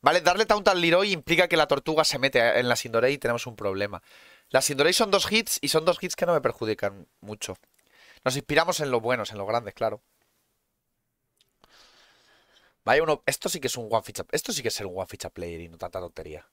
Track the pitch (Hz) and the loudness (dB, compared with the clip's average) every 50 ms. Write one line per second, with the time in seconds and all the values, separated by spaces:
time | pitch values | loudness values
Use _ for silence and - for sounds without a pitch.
0 | - 147 156 180 160 175 180 196 220 214 220 208 196 208 196 180 170 170 165 180 | 2 4 2 4 4 4 4 4 2 2 2 4 4 4 4 4 4 4 4 4
1 | 196 208 196 165 135 - 170 165 180 175 175 165 151 143 151 135 - - 160 151 | 4 2 -2 -4 -2 -2 2 2 2 4 4 2 2 2 2 -2 0 -2 0 2
2 | 156 147 - 135 123 135 - 127 117 117 95 - 123 123 120 - - 120 113 113 | 2 2 0 0 -2 2 2 4 4 4 4 2 2 2 0 0 -2 -2 0 2
3 | 113 131 143 143 - 120 120 117 - 127 113 - 107 101 95 98 101 101 101 85 | 2 2 0 0 -2 -2 -2 -2 -4 -8 -12 -6 -6 -4 -4 -2 -4 -6 -6 -12
4 | _ _ - - - - - _ _ _ - 131 131 - 147 135 147 165 180 - | _ _ -20 -20 -20 -20 -20 _ _ _ 2 2 2 2 2 2 2 4 4 2
5 | 233 208 196 196 - - 202 220 233 - - - - 185 - 165 156 170 175 - | 2 2 2 0 2 2 0 0 0 0 -4 -4 -2 0 0 2 2 2 0 0
6 | - 175 - - - 170 175 156 131 123 117 - 120 110 107 - - 101 98 98 | -2 -8 -4 -4 0 0 0 2 0 -2 -4 -2 -4 -4 -4 -2 -4 -6 -6 -8
7 | 87 _ _ _ - 104 107 104 - - 92 - _ _ _ _ _ _ _ _ | -20 _ _ _ -14 -14 -12 -12 -10 -12 -12 -12 _ _ _ _ _ _ _ _
8 | - - - - _ 127 131 139 139 _ 151 160 165 175 180 - 156 143 127 120 | -20 -20 -20 -6 _ -4 -4 -4 -4 _ 2 2 2 2 0 -2 -2 0 0 0
9 | 107 117 127 120 107 95 110 104 98 98 110 120 117 98 - - 117 110 104 107 | 0 0 -2 -2 -2 -8 -8 -10 -6 -2 -2 -2 -2 -4 -6 -2 -2 -2 -2 -4
10 | _ _ _ _ _ _ _ _ _ _ _ _ _ _ _ _ _ _ _ _ | _ _ _ _ _ _ _ _ _ _ _ _ _ _ _ _ _ _ _ _
11 | _ _ _ _ _ _ _ _ _ _ _ _ _ _ _ _ - _ _ _ | _ _ _ _ _ _ _ _ _ _ _ _ _ _ _ _ -20 _ _ _
12 | _ _ _ _ _ _ _ _ _ _ _ _ _ _ _ _ _ - 117 147 | _ _ _ _ _ _ _ _ _ _ _ _ _ _ _ _ _ 2 4 4
13 | 165 160 156 139 _ - 135 - - 202 - 170 131 123 - 127 117 107 113 113 | 4 2 0 0 _ -4 -4 -2 -4 -4 -4 -4 -4 -6 -6 -6 -6 0 0 0
14 | - - - - 92 _ - - - - 226 - 113 117 - - 107 95 87 92 | 0 -2 -12 -12 -10 _ -4 -4 -4 -4 -6 -4 -4 -4 -4 -4 -6 -8 -6 -6
15 | 92 - - - - 90 _ - 87 85 85 82 85 85 82 82 - 92 - 95 | -8 -8 -8 -12 -12 -12 _ -10 -10 -8 -8 -10 -12 -14 -14 -12 -12 -10 -10 -10
16 | 87 85 _ - 82 78 78 76 - _ | -10 -10 _ -14 -14 -12 -14 -14 -16 _